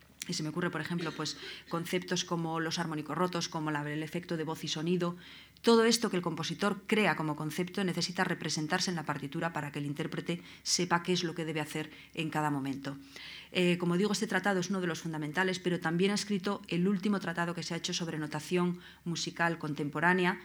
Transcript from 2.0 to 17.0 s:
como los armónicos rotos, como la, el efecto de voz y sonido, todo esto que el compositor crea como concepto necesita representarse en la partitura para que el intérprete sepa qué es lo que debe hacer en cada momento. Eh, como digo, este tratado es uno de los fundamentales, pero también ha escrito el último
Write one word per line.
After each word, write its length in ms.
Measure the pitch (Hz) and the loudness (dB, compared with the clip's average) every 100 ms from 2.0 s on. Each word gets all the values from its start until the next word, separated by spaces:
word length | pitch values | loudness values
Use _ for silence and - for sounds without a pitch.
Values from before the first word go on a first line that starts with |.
| 180 175 | 0 -2
como 360 | - 170 165 160 | 0 -2 0 0
los 180 | 160 165 | -2 -2
armónicos 380 | 160 151 139 156 | -2 -4 -2 0
rotos, 320 | 180 170 175 | 0 0 -4
como 220 | 160 156 | -2 -2
la, 200 | 147 147 | 0 -2
el 120 | 151 | -4
efecto 340 | 156 175 175 170 | -4 -4 -4 -4
de 80 | |
voz 180 | 156 160 | -2 -4
y 60 | 160 | -4
sonido, 480 | 156 165 180 175 175 - - - - | -2 2 2 2 -4 -12 -20 -20 0
todo 200 | - 226 | 6 8
esto 260 | 226 226 202 | 8 4 2
que 60 | 180 | 0
el 60 | |
compositor 600 | 175 156 160 165 202 196 - | 0 -2 -4 0 0 0 2
crea 300 | 220 190 156 | 4 4 4
como 200 | 156 147 | 0 -2
concepto 460 | 156 165 180 202 | -2 -2 -2 0
necesita 380 | 185 165 170 185 | 0 0 -2 0
representarse 680 | 175 160 160 160 156 185 - | 0 0 -2 -2 0 0 0
en 60 | 170 | -2
la 100 | 147 | -2
partitura 480 | 143 143 170 165 | -4 -4 -2 -2
para 180 | 160 147 | -2 -4
que 60 | 147 | -4
el 80 | 143 | -4
intérprete 560 | 143 156 156 151 170 - - | -2 -4 -4 -4 -4 -6 -8
sepa 400 | - - 175 175 | 0 2 4 2
qué 120 | 180 | 2
es 100 | 180 | 0
lo 100 | 175 | 0
que 120 | 156 160 | -4 -4
debe 160 | 156 | -2
hacer 280 | 151 156 151 - - | -4 -4 -6 -10 -12
en 160 | - 156 | -4 -2
cada 220 | 156 151 | 0 0
momento. 480 | 143 139 139 139 139 - - - - - | 0 -2 -6 -6 -10 -12 -16 -16 -16 -4
Eh, 280 | - 180 175 | 2 4 4
como 180 | 175 175 | 2 4
digo, 160 | 208 | 2
este 140 | 202 220 | 2 0
tratado 340 | 190 202 185 | 0 2 0
es 80 | 175 | 0
uno 140 | 190 | -2
de 60 | 175 | -2
los 120 | 160 | -4
fundamentales, 600 | 165 156 151 165 185 185 | -4 -4 -2 0 0 0
pero 200 | 180 175 | 0 0
también 300 | 170 170 196 | 0 2 4
ha 40 | |
escrito 460 | 202 - 202 202 202 - | 2 0 -2 0 -4 -2
el 180 | 175 185 | 2 4
último 320 | 196 | 4